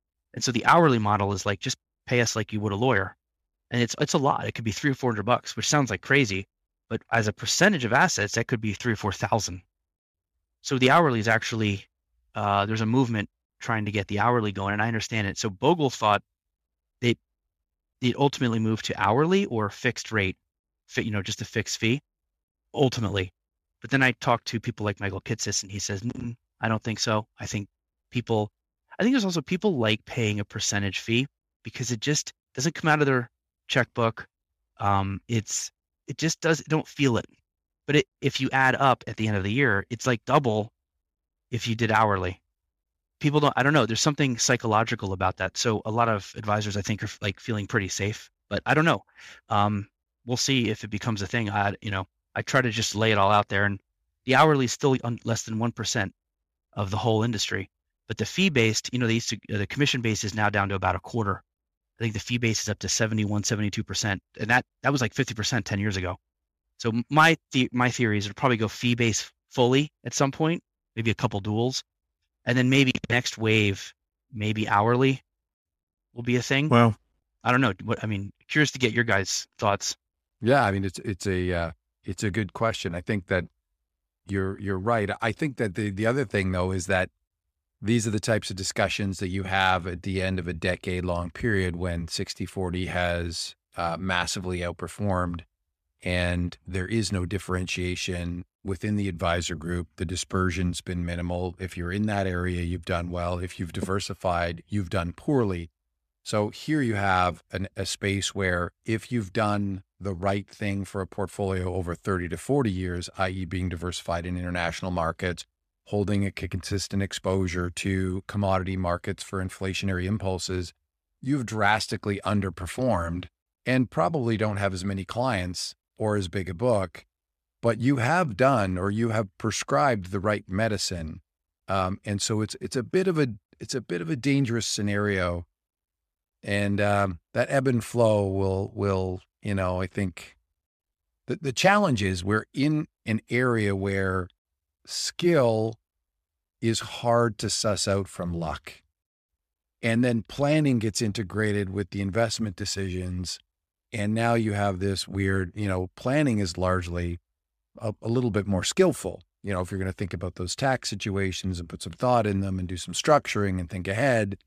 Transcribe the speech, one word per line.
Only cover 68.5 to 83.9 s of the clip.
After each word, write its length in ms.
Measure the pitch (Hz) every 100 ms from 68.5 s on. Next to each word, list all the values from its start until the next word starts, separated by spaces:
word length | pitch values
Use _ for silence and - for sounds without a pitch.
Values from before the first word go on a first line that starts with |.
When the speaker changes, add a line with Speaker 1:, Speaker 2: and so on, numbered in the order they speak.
| 113
Speaker 1:
go 100 | 107
fee-based 640 | - 123 117 117 104 - _ _
fully 400 | - 123 135 151 -
at 100 | 123
some 180 | - 139
point, 300 | - 160 170 - _ _ -
maybe 160 | 113
a 40 | 101
couple 240 | 117 104
duals, 440 | 98 107 123 131 - _ _ _ _ _ -
and 120 | 123
then 120 | 127
maybe 220 | 135 131 - -
next 280 | 123 - -
wave, 560 | 110 110 104 98 - - _ _ _
maybe 340 | 120 104 107 107
hourly 540 | 104 110 123 135 135 - _ _ _ _ _ _ _ _
will 100 | 120
be 120 | 120 123
a 60 |
thing. 260 | - 139 151
Speaker 2:
Wow. 280 | 120 117 107 _ _ _ _
Speaker 1:
I 80 | 117
don't 100 | 123
know. 120 | 127 92
What, 200 | 98 117
I 40 | 110
mean, 260 | 101 98 - _
curious 220 | 156 147
to 80 | 131
get 120 | 123
your 120 | 113
guys' 440 | 113 98 95 - - -
thoughts. 360 | 107 101 - - _ _ _ _
Speaker 3:
Yeah, 240 | 107 139 110
I 60 |
mean, 120 | 98
it's, 160 | 98 -
it's 280 | - 95 101
a, 260 | 92 90
uh, 180 | 87 82 80 _ _
it's 200 | - 95
a 80 | 107
good 220 | 92 98
question. 420 | - 113 107 95 87
I 60 |
think 260 | 85 107 -
that 180 | 92 85 _ _ _ _